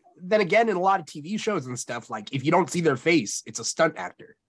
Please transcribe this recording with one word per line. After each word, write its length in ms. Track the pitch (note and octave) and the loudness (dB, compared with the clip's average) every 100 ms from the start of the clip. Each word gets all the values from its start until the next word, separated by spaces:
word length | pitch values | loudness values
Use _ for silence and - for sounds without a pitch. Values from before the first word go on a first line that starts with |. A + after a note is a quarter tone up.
| _ _ | _ _
then 180 | F3+ G#3+ | 0 0
again, 260 | F#3 G#3 A#3 | 4 4 4
in 60 | F#3 | 2
a 40 | |
lot 200 | F#3+ G3 | 2 2
of 60 | D#3 | -2
T 160 | D#3 | -14
V 160 | D3+ G#3+ | -8 -4
shows 280 | - G3 B2+ | -2 -4 -4
and 100 | B2 | -10
stuff, 320 | - A#2+ - | -8 -8 -8
like, 240 | A2+ G#2 | -12 -6
if 100 | C#3 | -4
you 80 | C3+ | 2
don't 180 | E3+ F3+ | 2 2
see 100 | F3+ | 2
their 160 | E3 C3+ | 2 2
face, 460 | D#3+ E3+ G#2 - - | 4 2 2 -8 -10
it's 140 | A2+ | -10
a 60 | A2+ | -8
stunt 320 | - - - | 0 0 0
actor, 380 | F2+ - - _ | -12 -14 -20 _